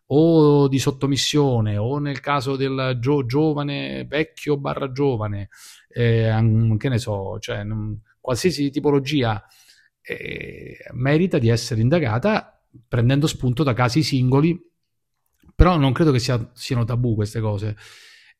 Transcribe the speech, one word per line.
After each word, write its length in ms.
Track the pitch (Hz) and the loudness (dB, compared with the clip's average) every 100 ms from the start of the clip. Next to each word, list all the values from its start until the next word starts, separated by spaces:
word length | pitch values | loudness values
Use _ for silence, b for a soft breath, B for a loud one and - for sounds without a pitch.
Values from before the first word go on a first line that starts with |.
| - | 0
o 600 | 139 165 160 147 143 139 | 4 6 6 6 6 4
di 100 | 135 | 2
sottomissione 1000 | 143 135 139 135 - 147 139 117 107 104 | -2 -2 -2 -2 0 2 2 2 0 -2
o 200 | 113 147 | -4 -4
nel 220 | 147 131 | -6 -6
caso 340 | 143 143 127 | -4 -2 -2
del 440 | 135 135 135 131 123 | -2 -2 -2 -2 -2
gio-, 260 | 123 147 120 | 0 0 0
giovane, 800 | 139 160 147 143 139 135 135 123 | 0 0 0 -4 -6 -8 -8 -6
vecchio 500 | 143 156 - 147 143 | -4 -4 -6 -4 -4
barra 360 | 143 143 139 | -4 -6 -6
giovane, 560 | 127 143 117 107 101 101 B B B B - | -2 0 0 -4 -6 -10 B B B B -2
eh, 300 | 117 113 110 | 2 2 2
an-, 480 | 110 113 110 113 107 | 2 4 4 4 2
che 140 | 139 | 0
ne 80 | 117 | -2
so, 400 | - 101 95 101 | -2 -6 -6 -8
cioè, 260 | - 107 | -8 -8
non, 340 | 104 110 107 104 - _ | -6 -6 -8 -10 -14 _
qualsiasi 480 | - 123 180 143 143 | -4 0 0 0 -4
tipologia, 720 | 143 143 143 135 147 117 101 - b b b b _ | -2 0 0 0 0 0 -2 -8 b b b b _
eh, 760 | - - - - - - - - - | -14 -12 -12 -12 -14 -16 -18 -18 -14
merita 460 | 120 135 156 185 156 | -6 0 0 2 2
di 100 | 113 | 2
essere 320 | 117 - 110 | 2 0 0
indagata 800 | 120 170 127 110 208 214 - _ _ - _ | 2 2 0 -2 0 -2 -4 _ _ -20 _
prendendo 400 | 120 117 139 147 | 0 2 2 0
spunto 360 | - 127 120 | -2 -2 0
da 100 | 139 | 0
casi 300 | 117 123 156 | 0 0 2
singoli, 560 | - 135 127 135 165 165 _ _ _ _ _ _ _ _ _ | 2 2 4 4 4 0 _ _ _ _ _ _ _ _ _
però 240 | - 175 170 | 4 6 4
non 140 | 135 | 2
credo 200 | 123 160 | 2 2
che 60 | 127 | 2
sia, 320 | 131 123 117 | 0 -2 -4
siano 320 | - - 123 | -12 -6 -2
tabù 300 | 113 120 123 | -2 0 0
queste 260 | 107 104 117 | 0 -2 -4
cose. 360 | 107 101 107 104 B B B B B | -4 -4 -6 -8 B B B B B